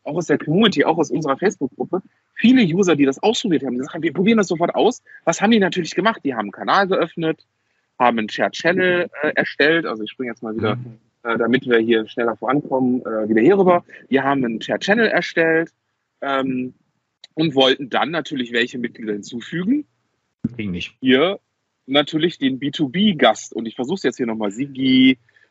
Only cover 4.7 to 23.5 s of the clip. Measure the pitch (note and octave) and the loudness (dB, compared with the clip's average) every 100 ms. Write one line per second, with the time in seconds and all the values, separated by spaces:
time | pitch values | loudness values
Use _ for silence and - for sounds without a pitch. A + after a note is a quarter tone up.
4.7 | - G3 - _ - - E3 G#3 A#3 F#3 | 2 0 0 _ -8 -4 0 4 4 4
5.7 | F#3 D#3 - G#3 A3 C#3+ A#2 G2+ G2+ G#2 | 0 -4 -2 0 0 -4 -4 -6 -6 0
6.7 | F3 F#3+ F#3+ E3 - D#3+ D#3+ _ _ _ | 2 2 0 -2 -4 -4 -4 _ _ _
7.7 | _ _ - B2 A#2 G#2+ - G2+ - E3 | _ _ 0 2 2 -2 -2 -2 -2 -2
8.7 | F#3 F#3 F3+ B2 C3+ D3+ - - - D3 | 2 2 0 -2 -4 -4 -2 -2 2 2
9.7 | E3 F2 A2 G#2+ - B2 A2+ A2+ A2 G#2+ | 2 0 -6 -8 -8 -10 -8 -8 -4 -2
10.7 | A#2+ - - _ _ A#2+ A2+ A#2 B2+ B2+ | -2 -8 -18 _ _ -4 -2 2 0 2
11.7 | A#2 A2+ A2+ G#2+ - A#2 G#2+ A2 C#3+ B2+ | 2 4 2 0 -4 -4 -2 -2 -2 0
12.7 | C3 B2+ B2+ - A2 G#2+ A2+ C3 G3+ F#3 | 0 0 0 -2 -4 0 4 4 6 4
13.7 | F3 - - - C3 C3+ C#3 A#2 A2+ - | 2 0 -16 -2 0 0 0 -2 -4 -4
14.7 | G#2 - A3+ A3 E3+ F3 - E3 D#3+ E3 | -4 0 2 2 0 -2 0 2 2 -2
15.7 | _ _ _ _ _ C#3 C3+ C3+ B2+ B2+ | _ _ _ _ _ -4 -2 -2 -4 -6
16.7 | - _ _ _ _ - - E3 C3+ C3 | -12 _ _ _ _ -10 -2 -2 0 0
17.7 | C3+ B2+ A2+ B2+ E3 C3+ C#3 A#2+ A#2+ A#2+ | -2 -4 -4 -4 -6 -6 -8 -6 -4 -4
18.7 | C3 A#2+ - G#2+ G#2 G2+ A#2 - D#3+ F#3 | -6 -10 -8 -8 -8 -10 -14 -10 -6 -2
19.7 | D4 - _ _ _ _ _ B2 B2 G#2 | -4 -4 _ _ _ _ _ -10 -8 -8
20.7 | F2 - _ - C3 F3 G3 _ _ _ | -8 -10 _ 2 4 4 -2 _ _ _
21.7 | _ - C#3+ C#3+ D#3 E3+ - C3+ C3 C#3+ | _ -2 0 0 0 -2 0 -4 -2 -6
22.7 | - C#3+ F3+ G#3+ D#3 A#2+ G#2+ - | -4 -2 0 0 2 2 2 -4